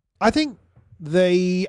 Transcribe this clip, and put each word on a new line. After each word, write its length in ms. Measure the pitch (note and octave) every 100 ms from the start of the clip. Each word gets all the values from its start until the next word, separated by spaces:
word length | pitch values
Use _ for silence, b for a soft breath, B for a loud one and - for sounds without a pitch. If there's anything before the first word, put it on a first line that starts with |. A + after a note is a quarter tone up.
| _ _
I 80 | G#3+
think 260 | D4 D4+ G#3+ _ _ _ -
they 680 | D3+ F3 F3+ F3+ F3+ F3+